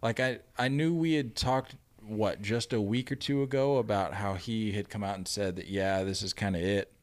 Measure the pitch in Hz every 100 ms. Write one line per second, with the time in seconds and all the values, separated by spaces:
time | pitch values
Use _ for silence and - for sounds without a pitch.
0 | 117 117 127 120 - - 123 139 160 170
1 | 165 156 123 - 131 131 127 - _ -
2 | 107 107 104 62 104 117 - 117 101 120
3 | 127 127 - 143 135 135 139 139 107 101
4 | 85 95 101 95 113 113 107 101 101 107
5 | 101 98 90 - 98 90 85 98 95 95
6 | 95 95 95 - 101 87 92 101 - -